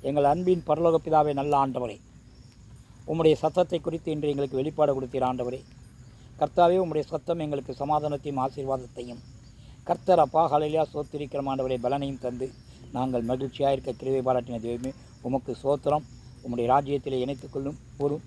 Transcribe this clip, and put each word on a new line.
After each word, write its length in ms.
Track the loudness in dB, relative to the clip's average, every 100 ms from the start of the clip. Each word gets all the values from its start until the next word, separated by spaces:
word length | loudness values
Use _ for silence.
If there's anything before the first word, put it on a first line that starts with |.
எங்கள் 240 | 0 2 4
அன்பின் 340 | 4 2 2
பரலோக 320 | 2 2 4 2
பிதாவே, 320 | 4 2 4
நல்ல 200 | 0 2 2
ஆண்டவரே, 380 | 2 0 -6 -8 -18 -20 -20 -20 -20 -20 -20 -20 -20 -18 -6
உம்முடைய 280 | 4 6
சத்தத்தை 420 | 6 2 2 0 0
குறித்து 300 | -4 -6 -4
இன்று 200 | -2 -2
எங்களுக்கு 280 | -2 -2 -2
வெளிப்பாடு 320 | -2 2 2
கொடுத்தீர் 320 | 2 -2 -2 -2
ஆண்டவரே. 320 | -2 -6 -8 -18 -20 -20 -20 -20 -20 -20 -4
கர்த்தாவே, 380 | -2 4 6 4
உம்முடைய 260 | 0 -2
சத்தம் 360 | -4 -6 -4 -4
எங்களுக்கு 300 | -2 -4 -6
சமாதானத்தையும் 680 | -6 0 0 0 -4 -4 -4
ஆசீர்வாதத்தையும். 800 | -4 -4 -4 -4 -6 -14 -12 -14 -18 -20 -20 -20 -20 -14
கர்த்தர் 380 | -4 -2 4 6
அப்பா, 180 | 6 4 4
ஹல்லேலூயா, 320 | 2 2 0 0
ஸ்தோத்திரிக்கிறோம் 640 | -4 -6 -8 -6 -4 -4
ஆண்டவரே, 260 | -2 -2 -2
பலனையும் 360 | 0 -2 -4 -6
தந்து 240 | -8 -6 -10 -10 -20 -20 -10
நாங்கள் 300 | -4 -2 -2 -2
மகிழ்ச்சியாக 460 | -2 -4 0 0
இருக்க 160 | 0 -4
கிருபை 280 | -6 -2 0
பாராட்டின 360 | 2 0 -2 -8
தெய்வமே, 300 | -6 -6 -6 -10 -20 -12
உமக்கு 300 | -4 -4 -4
ஸ்தோத்திரம். 500 | -4 0 0 2 0 -2 -20 -20 -16
உம்முடைய 260 | -8 -2 4
ராஜ்யத்திலே 480 | 4 2 -4 -2 -4
இணைத்துக் 300 | -4 -6 -8
கொள்ளும் 260 | -8 -8 -10 -18
போதும் 280 | -4 -2 -2